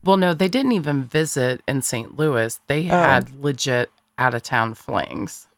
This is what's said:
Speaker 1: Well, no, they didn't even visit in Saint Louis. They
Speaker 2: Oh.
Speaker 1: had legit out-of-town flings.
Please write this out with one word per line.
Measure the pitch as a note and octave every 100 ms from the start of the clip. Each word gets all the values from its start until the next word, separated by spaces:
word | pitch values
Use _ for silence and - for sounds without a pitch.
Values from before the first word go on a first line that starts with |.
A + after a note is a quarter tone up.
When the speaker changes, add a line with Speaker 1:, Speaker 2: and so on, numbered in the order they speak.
Speaker 1:
Well, | F3+ G3
no, | F3+
they | D#3+ F#3
didn't | B3+ C4
even | G#3+ D3 C#3+
visit | B2+ D#3 D#3 C#3 B2+ B2+ -
in | C3+
Saint | - A#2+ A2+ C#3
Louis. | D#3 A#2+ A2+ - -
They | D3 E3+
Speaker 2:
Oh. |
Speaker 1:
had | F3 D#3 B2+ B2 C3+
legit | C#3+ C3 C#3 B2 A#2+ _ _ -
out-of-town | B2+ A#2+ - B2 A2+
flings. | A2 - G#2 - - G2 - -